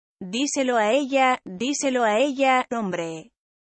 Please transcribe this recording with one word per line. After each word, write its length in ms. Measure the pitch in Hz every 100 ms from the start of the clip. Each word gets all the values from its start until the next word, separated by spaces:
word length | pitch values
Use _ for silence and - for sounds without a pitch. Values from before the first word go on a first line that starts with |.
| _ _
"Díselo 540 | 185 233 285 285 254 240
a 160 | 208
ella, 480 | 262 262 269 262 254 -
díselo 580 | 185 247 285 277 254
a 140 | 226 208
ella, 480 | 285 262 262 254 -
hombre. 600 | 233 202 175 165 160 - _ _ _